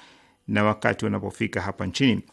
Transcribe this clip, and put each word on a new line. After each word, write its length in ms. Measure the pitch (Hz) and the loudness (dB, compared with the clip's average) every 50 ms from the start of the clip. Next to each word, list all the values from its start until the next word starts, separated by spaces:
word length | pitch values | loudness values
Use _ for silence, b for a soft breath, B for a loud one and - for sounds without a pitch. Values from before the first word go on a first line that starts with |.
| B B B B B B B B _ - | B B B B B B B B _ -2
na 160 | 107 104 104 | 0 2 2
wakati 420 | 107 104 - - 110 98 - - | 2 2 2 2 0 0 0 -2
wanapofika 560 | 107 104 104 98 98 - - - 101 - 104 | -2 -2 -4 -4 -6 -6 -4 -6 -4 -4 -4
hapa 240 | 90 98 95 - 95 | -4 -6 -6 -6 -6
nchini. 360 | 95 - - 139 131 104 98 - _ | -6 -2 2 2 2 2 2 -2 _